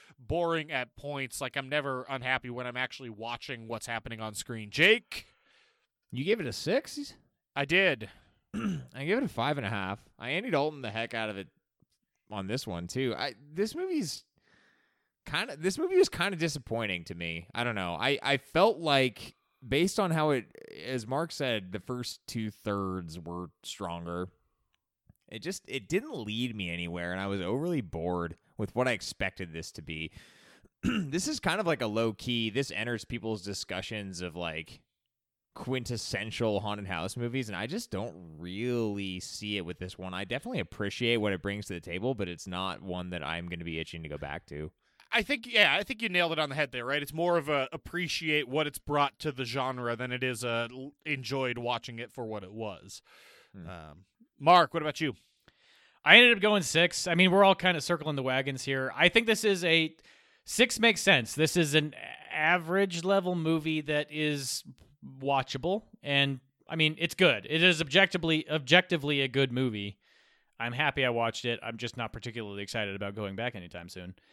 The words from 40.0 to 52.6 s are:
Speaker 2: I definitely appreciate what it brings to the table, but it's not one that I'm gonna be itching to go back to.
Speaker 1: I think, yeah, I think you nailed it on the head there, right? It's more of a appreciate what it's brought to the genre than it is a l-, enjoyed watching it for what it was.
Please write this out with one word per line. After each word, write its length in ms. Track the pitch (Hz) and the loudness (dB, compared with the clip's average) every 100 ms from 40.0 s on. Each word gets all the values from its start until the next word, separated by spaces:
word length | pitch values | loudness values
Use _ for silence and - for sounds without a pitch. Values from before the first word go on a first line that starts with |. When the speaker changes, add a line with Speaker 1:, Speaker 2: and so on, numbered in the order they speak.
| 92 | -8
Speaker 2:
I 100 | 90 | -8
definitely 360 | 98 120 226 226 | -6 -6 -4 -6
appreciate 580 | 90 - 101 - 117 117 | -6 -4 -6 -2 2 2
what 140 | 104 | 2
it 100 | 95 | -2
brings 240 | 98 101 98 | -4 -6 -6
to 80 | |
the 60 | 90 | -8
table, 340 | 85 87 117 | -6 -4 -4
but 140 | 123 92 | -2 -4
it's 180 | 85 - | -6 -8
not 360 | 90 95 85 | -4 -4 -6
one 280 | 95 90 90 | -6 -6 -6
that 120 | 87 | -6
I'm 240 | 73 82 87 | -4 -6 -6
gonna 160 | 87 | -8
be 140 | 85 80 | -6 -6
itching 240 | 82 85 | -6 -8
to 60 | 80 | -10
go 100 | 73 | -8
back 280 | 73 76 - | -8 -10 -10
to. 260 | 73 76 _ _ _ - | -10 -10 _ _ _ -4
Speaker 1:
I 80 | 233 | -2
think, 240 | 220 277 240 | 0 -4 0
yeah, 300 | 233 185 156 | 4 6 4
I 40 | |
think 180 | 208 226 | 0 -4
you 80 | 226 | 0
nailed 240 | 180 170 | 2 2
it 60 | 156 | 2
on 100 | 151 | -2
the 60 | |
head 180 | 139 143 | 0 -2
there, 140 | 123 120 | -2 -2
right? 160 | 147 | -2
It's 100 | 143 | -2
more 240 | 151 175 170 | 0 2 2
of 140 | 143 | 2
a 180 | 147 131 | 0 0
appreciate 800 | 160 - 170 175 - 160 151 127 | -6 -8 -6 -4 -2 0 0 2
what 180 | 143 151 | 0 0
it's 120 | - | -2
brought 400 | - 147 143 - | -2 2 2 0
to 100 | 156 | -6
the 140 | 127 | -4
genre 500 | 123 127 127 127 120 | -4 -2 -2 -2 -2
than 160 | 117 127 | -2 -2
it 140 | 123 | -2
is 180 | 127 117 | -2 -2
a 260 | 120 117 117 | -2 -2 -2
l-, 220 | 127 135 - | -6 -12 -12
enjoyed 540 | 156 139 120 135 131 120 | -6 -6 -2 -2 -2 -2
watching 400 | 120 120 - 117 | -2 -2 -4 -12
it 120 | 117 | -12
for 140 | - | -10
what 180 | 113 110 | -8 -8
it 100 | 95 | -10
was. 500 | 107 | -8